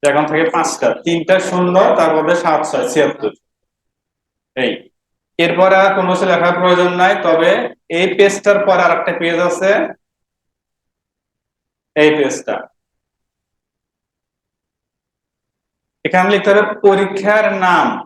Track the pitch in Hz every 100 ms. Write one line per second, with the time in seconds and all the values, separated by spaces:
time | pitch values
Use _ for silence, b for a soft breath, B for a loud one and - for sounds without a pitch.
0 | 147 143 151 151 165 - - - - -
1 | - 170 160 185 185 180 180 180 220 -
2 | 160 156 156 175 175 151 - 139 123 143
3 | 143 - - - _ _ _ _ _ _
4 | _ _ _ _ _ - 120 - - _
5 | _ _ _ - 170 170 190 190 190 190
6 | 185 180 185 170 170 175 180 180 180 175
7 | 180 202 170 165 170 202 247 - _ 170
8 | 185 180 196 196 202 202 202 185 175 -
9 | - 170 170 170 175 170 190 214 320 -
10 | _ _ _ _ _ _ _ _ _ _
11 | _ _ _ _ _ _ _ _ _ -
12 | 151 151 131 - - 101 - _ _ _
13 | _ _ _ _ _ _ _ _ _ _
14 | _ _ _ _ _ _ _ _ _ _
15 | _ _ _ _ _ _ _ _ _ _
16 | 156 185 190 202 202 202 214 214 202 190
17 | 196 196 196 214 214 196 180 170 131 -